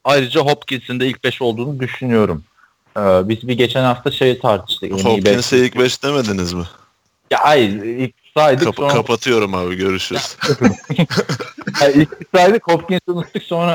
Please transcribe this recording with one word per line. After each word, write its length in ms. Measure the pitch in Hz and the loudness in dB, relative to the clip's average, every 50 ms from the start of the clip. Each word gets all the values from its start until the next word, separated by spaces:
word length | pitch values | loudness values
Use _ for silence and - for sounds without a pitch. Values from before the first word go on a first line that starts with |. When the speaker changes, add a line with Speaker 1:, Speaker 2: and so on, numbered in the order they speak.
| - | -2
Speaker 1:
ayrıca 380 | 127 143 143 131 120 127 160 | 2 2 2 2 0 0 0
Hopkins'in 580 | 139 139 151 - - - 139 123 - - 123 127 | 2 2 0 -2 -2 -8 -10 -10 -8 -8 -4 -2
de 80 | 127 135 | -2 -2
ilk 160 | 120 - - | -2 -2 -4
beş 180 | 127 - - | -4 -4 -2
olduğunu 380 | 131 120 110 113 123 143 147 131 | -2 -2 -2 -2 -4 -6 -6 -6
düşünüyorum. 640 | 131 123 - - 131 123 117 110 107 92 87 78 78 _ _ _ _ _ _ _ _ _ - 104 | -6 -8 -8 -6 -4 0 2 2 2 2 0 -4 -8 _ _ _ _ _ _ _ _ _ -6 -2
Ee, 40 | |
biz 460 | 104 98 92 92 92 104 113 113 120 123 | 2 4 4 4 4 0 -2 -4 -4 -4
bir 100 | 123 113 | 0 0
geçen 260 | 123 113 - 131 131 | 0 0 0 0 0
hafta 280 | 127 120 123 - 143 | 0 0 -2 -4 -6
şey 280 | - - 135 127 123 123 | -2 0 0 0 0 0
tartıştık. 520 | - 120 104 92 - - - - 98 92 | 0 0 0 0 -2 -6 -10 -8 -8 -6
En 40 | 95 95 | -4 -2
iyi 80 | 95 | 0
beş 0 | |
Speaker 2:
Hopkins'e 520 | 120 113 101 95 104 101 117 120 - 135 127 | 0 0 2 2 2 2 2 0 2 2 2
ilk 220 | 123 123 - 123 | 2 2 2 2
beş 240 | 123 127 - - - | 0 0 0 -2 -4
demediniz 500 | 139 147 139 123 104 101 95 90 87 90 | -2 -2 0 0 -2 -2 -2 -4 -4 -4
mi? 100 | 90 85 - - _ _ _ _ _ _ _ _ _ _ - | -6 -8 -10 -12 _ _ _ _ _ _ _ _ _ _ -4
Speaker 1:
Ya 80 | - - | -2 0
hayır, 420 | - 143 151 139 113 101 101 107 101 | 2 4 4 4 4 2 0 -4 -6
ilk 320 | 113 120 123 131 117 - _ _ _ - | -8 -6 -6 -6 -6 -8 _ _ _ 0
saydık 300 | 151 151 151 131 127 175 | 2 4 4 4 4 2
Speaker 2:
Kapa-, 160 | - 196 - | 0 -2 -2
Speaker 1:
sonra 120 | 143 143 143 | -2 0 0
Speaker 2:
kapatıyorum 600 | 120 113 127 117 110 - 131 120 113 104 98 95 | 0 0 0 -2 -2 0 0 2 2 2 0 -2
abi, 200 | 92 90 90 92 | -2 -4 -4 -4
görüşürüz. 640 | 92 92 95 95 92 - - 90 - - - - - | -2 -2 -2 -2 -2 -4 -6 -6 -6 -6 -8 -10 -6
Speaker 1:
<laughs> 1300 | - - 139 - 127 - - - - - 151 - 160 - - 185 - - 151 - - - - - - - - | -2 -2 -2 2 2 0 0 -2 -6 -8 -2 -2 -2 -2 -2 -4 -4 -4 -6 -8 -10 -14 -16 -16 -12 -8 -2
Hayır, 220 | - 143 143 139 | 2 2 4 6
ilk 140 | 143 156 - - - 175 - - | 4 4 2 0 -12 -8 0 2
saydık, 320 | 185 180 190 214 226 - 175 | 4 4 6 4 2 2 0
Hopkins'i 440 | 170 165 170 - 185 175 - - | 0 0 0 -2 -4 -4 -4 -4
unuttuk 320 | 175 175 165 - - 202 - | -6 -6 -6 -8 -10 -12 -8
sonra, 280 | - 175 170 170 175 165 | -6 -4 -2 0 0 0